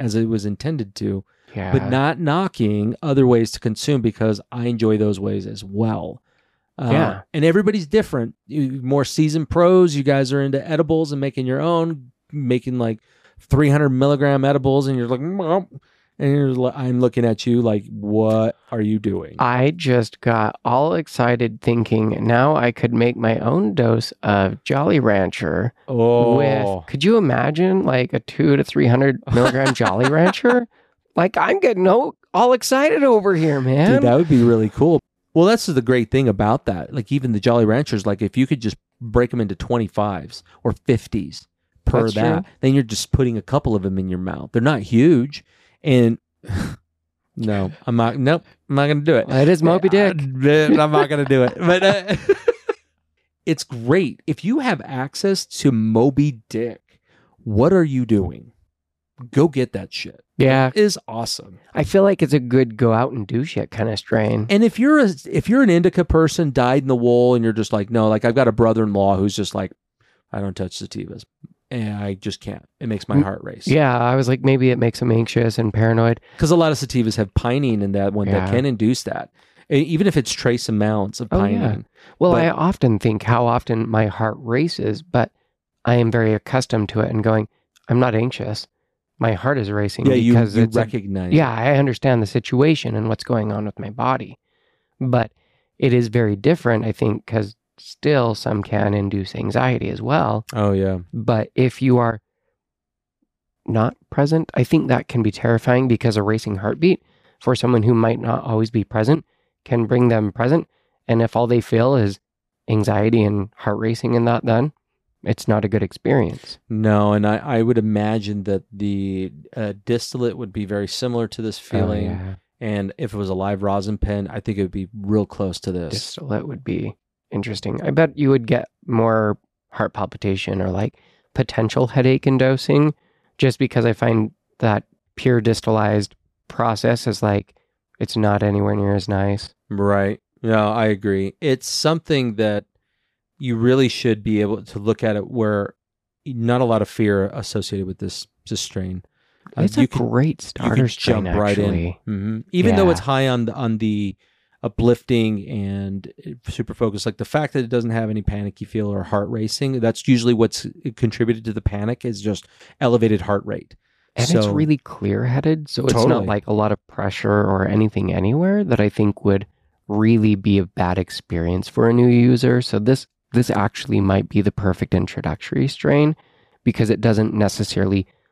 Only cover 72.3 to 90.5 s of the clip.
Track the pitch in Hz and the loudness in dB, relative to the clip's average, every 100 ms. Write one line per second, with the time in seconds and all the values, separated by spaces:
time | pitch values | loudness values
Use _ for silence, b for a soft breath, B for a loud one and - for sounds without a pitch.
72.3 | - 107 98 - _ 117 104 - 139 95 | -10 -12 -14 -16 _ -8 -6 -2 0 0
73.3 | 95 - - - 151 139 120 120 131 123 | -6 -12 -12 0 2 2 2 2 2 2
74.3 | 131 135 131 127 120 120 - 123 113 113 | 0 2 2 2 2 0 0 0 0 0
75.3 | 117 117 113 113 107 113 113 117 117 b | 0 0 0 -2 2 2 4 2 0 b
76.3 | b 160 170 160 139 135 127 110 113 98 | b 2 4 4 0 -2 0 0 0 -2
77.3 | - 120 135 135 107 101 98 98 104 98 | -2 0 0 0 0 0 0 -2 -2 0
78.3 | 98 92 120 139 110 110 131 - - - | 0 0 0 0 0 0 0 -4 -10 -12
79.3 | b b b b 143 160 160 196 156 113 | b b b b 0 0 0 2 0 -2
80.3 | - 123 120 - 107 107 107 101 - 117 | -2 -2 -2 -2 0 0 0 -4 -8 -4
81.3 | 180 202 214 120 104 - b b b 180 | 0 0 0 -2 -4 -8 b b b 2
82.3 | 170 165 - 143 - 127 107 117 107 110 | 4 2 0 -2 2 2 2 0 0 0
83.3 | 120 120 123 - 113 113 110 107 - 110 | 0 2 0 -2 -4 0 0 0 -2 -4
84.3 | 104 120 123 170 - 107 107 - 120 - | -4 -4 -2 -2 -2 -4 -6 -2 -2 -2
85.3 | _ _ _ _ _ - 120 113 117 110 | _ _ _ _ _ 0 2 2 2 0
86.3 | 107 - 131 - 113 101 107 - 110 107 | 0 -2 -4 -2 -2 -2 -2 -2 0 0
87.3 | 110 104 _ _ _ - 123 127 110 123 | 0 -2 _ _ _ -2 0 2 0 -2
88.3 | - - 110 - _ _ _ _ _ 113 | -4 -8 -8 -12 _ _ _ _ _ -2
89.3 | 92 127 139 101 104 104 - 135 127 117 | -2 -2 -2 -2 -4 -4 0 2 2 4
90.3 | 117 110 | 4 4